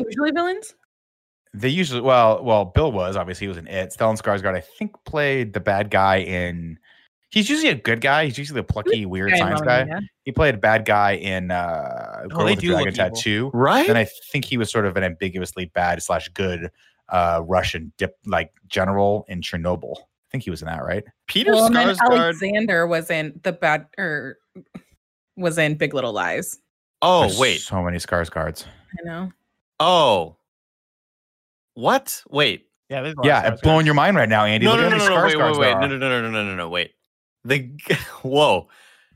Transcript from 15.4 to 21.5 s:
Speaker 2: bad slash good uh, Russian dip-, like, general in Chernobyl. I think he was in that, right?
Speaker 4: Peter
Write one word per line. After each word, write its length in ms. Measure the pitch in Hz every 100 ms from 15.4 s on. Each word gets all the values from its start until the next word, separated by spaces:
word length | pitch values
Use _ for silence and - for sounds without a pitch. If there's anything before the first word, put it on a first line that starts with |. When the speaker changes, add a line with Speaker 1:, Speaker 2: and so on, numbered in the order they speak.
| 87 - 87
Speaker 2:
bad 380 | 90 87 85
slash 260 | - 87 -
good 400 | 87 95 87 82 - _ _ _
uh, 300 | 90 87 85 82
Russian 460 | 90 85 87 78 -
dip-, 200 | 92 - -
like, 260 | 87 80 _ _
general 580 | - 95 98 101 104 -
in 140 | 90
Chernobyl. 540 | 80 90 85 90 - -
I 340 | _ _ _
think 120 | 135
he 60 | 110
was 100 | 80
in 60 | 80
that, 160 | 80
right? 200 | 67 92 - _ -
Speaker 4:
Peter 260 | 196 247